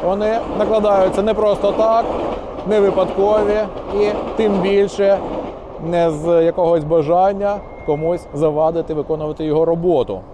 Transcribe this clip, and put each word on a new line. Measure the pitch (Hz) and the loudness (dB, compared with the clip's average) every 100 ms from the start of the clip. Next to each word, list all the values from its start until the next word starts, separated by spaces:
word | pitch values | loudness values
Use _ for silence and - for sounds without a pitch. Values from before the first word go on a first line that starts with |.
| 175 | -2
вони | 202 214 226 - - | 0 0 -2 -4 -4
накладаються | 208 220 208 196 185 196 | 0 2 4 4 2 2
не | 208 | 0
просто | 214 214 190 202 | 2 2 2 0
так, | 196 220 226 233 - - - - - 180 | 2 2 2 0 -4 -4 -6 -10 -8 0
не | 214 | 2
випадкові | 196 185 185 - 196 214 208 208 202 - - 202 | 4 2 -2 0 2 2 2 0 -2 -8 -6 0
і | 208 214 - - | 0 0 -4 -2
тим | 214 196 | 0 2
більше | 190 196 202 - 196 196 - - - - - - 160 | 2 2 0 2 2 2 -2 -8 -8 -12 -16 -10 -2
не | 175 170 | 2 2
з | 147 165 170 | 0 2 4
якогось | 165 165 170 170 | 4 2 2 2
бажання | 151 165 147 175 190 196 202 202 - - - | 2 0 2 4 2 2 -4 -4 -10 -12 -4
комусь | 147 160 175 - | -2 -2 -4 -6
завадити | 143 156 151 160 165 156 | -2 0 2 0 0 -4
виконувати | 156 143 156 151 156 156 | -6 -4 -4 -4 -6 -2
його | 151 165 | 0 2
роботу. | 170 180 156 110 95 - | 0 2 2 0 -6 -10